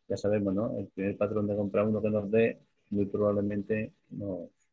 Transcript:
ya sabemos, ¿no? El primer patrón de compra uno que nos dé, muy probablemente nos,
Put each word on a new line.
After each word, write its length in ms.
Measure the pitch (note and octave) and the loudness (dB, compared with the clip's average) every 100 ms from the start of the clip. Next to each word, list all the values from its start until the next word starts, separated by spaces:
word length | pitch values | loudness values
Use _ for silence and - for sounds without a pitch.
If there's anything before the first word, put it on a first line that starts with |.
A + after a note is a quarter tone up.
| - | -8
ya 80 | G2 | -2
sabemos, 380 | G2+ G#2+ G2 | 0 2 2
¿no? 240 | F#2+ A#2+ A#2 | 0 -2 -4
El 80 | G2 | -8
primer 300 | - G2 - | -4 -4 0
patrón 320 | G#2 G#2+ G2+ | -2 0 0
de 80 | G#2 | 0
compra 280 | G2+ G#2+ | 0 2
uno 160 | G#2+ G#2+ | 2 2
que 100 | G#2+ | 2
nos 200 | G#2+ G2 | 0 2
dé, 280 | A2 A#2 - _ _ _ | 4 4 0 _ _ _
muy 160 | G2+ G2 | -2 0
probablemente 840 | G#2 G#2 G2+ G2+ G#2 G2 G#2+ G#2+ - _ | 2 2 2 0 -2 -2 -2 -4 -10 _
nos, 400 | - G2+ F2+ E2+ _ _ | -8 -6 -6 -10 _ _